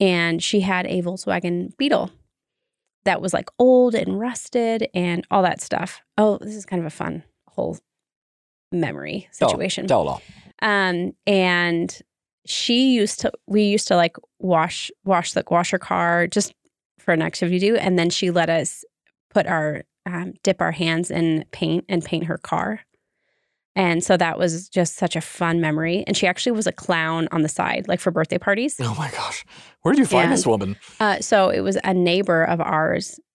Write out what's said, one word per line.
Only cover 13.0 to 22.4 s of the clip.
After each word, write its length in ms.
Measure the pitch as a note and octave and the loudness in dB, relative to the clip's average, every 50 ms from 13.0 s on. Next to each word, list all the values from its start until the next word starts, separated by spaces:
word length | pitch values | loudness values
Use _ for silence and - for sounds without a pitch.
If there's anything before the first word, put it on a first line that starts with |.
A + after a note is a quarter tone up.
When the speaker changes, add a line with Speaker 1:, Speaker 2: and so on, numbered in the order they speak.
| G3+ G#3 - - | 2 0 -2 -4
Speaker 1:
to, 100 | - - - - _ - | -4 -6 -6 -6 _ 0
we 140 | F#3+ G#3 G#3 | 2 2 4
used 240 | G3+ G3+ A3 - - | 4 2 0 2 2
to, 80 | F#3+ | 2
like, 220 | F3 E3+ E3+ - - - _ _ _ | 4 4 2 0 -6 -18 _ _ _
wash, 520 | - F#3 F3 D#3+ D#3+ F3 - - - - - _ _ | -2 0 2 2 2 0 -2 -8 -10 -12 -14 _ _
wash 260 | F#3+ F#3+ F3 F3 - | 0 0 0 0 -2
the, 140 | - - - - | -4 -4 -2 2
wash 220 | F3 E3+ F3 - | 2 2 2 2
her 80 | - F3+ | -2 -4
car 480 | - - G3+ F3+ E3+ E3+ E3+ E3+ E3+ F3 | -2 -2 -2 0 2 2 2 2 0 0
just 260 | - G#3 G3+ - - _ _ _ _ _ _ _ _ _ | 0 -2 -2 -2 -8 _ _ _ _ _ _ _ _ _
for 160 | _ - F3 | _ 0 0
an 80 | D#3+ | 2
activity 380 | D#3+ E3 - - F#3 E3+ F3+ F3+ | 0 -2 -2 -2 -2 0 0 2
to 60 | F#3+ G#3 | 2 2
do. 80 | A#3 A#3 | 2 2
And 200 | - G3 F#3 F3 | 2 2 2 2
then 100 | E3+ F3 | 2 0
she 220 | F3 - - F3+ | 0 0 -2 0
let 180 | E3+ F3 E3 E3 | 2 2 2 2
us 340 | E3 E3 C#3+ - - - - - _ _ _ _ _ _ _ _ | 2 0 0 -4 -8 -12 -18 -20 _ _ _ _ _ _ _ _
put 160 | _ G#3 - | _ 0 0
our, 380 | - F3 D#3+ D3+ D3+ D3+ - D#3 - _ _ _ F3+ | 2 0 -2 -2 -2 -4 -6 -10 -16 _ _ _ -10
um, 260 | F3+ E3+ F3+ F#3 - - _ | -8 -8 -8 -8 -12 -4 _
dip 160 | G3 F#3 - | 0 0 2
our 120 | E3+ E3 | 0 -2
hands 400 | E3+ - F3 E3 E3 E3 F3 - | -2 -2 -2 0 0 0 -2 -2
in 340 | - E3+ E3 E3 D#3+ D#3 - - | -2 0 0 2 0 0 -4 -6
paint 340 | - - E3 D#3+ D#3+ E3+ - - | -8 -4 -2 -2 -2 -2 -2 -2
and 160 | G3 E3 D#3 | -2 -4 -2
paint 220 | - - D#3+ E3+ | -2 -4 -4 -4
her 120 | E3 E3+ | -4 -6
car. 420 | - | -8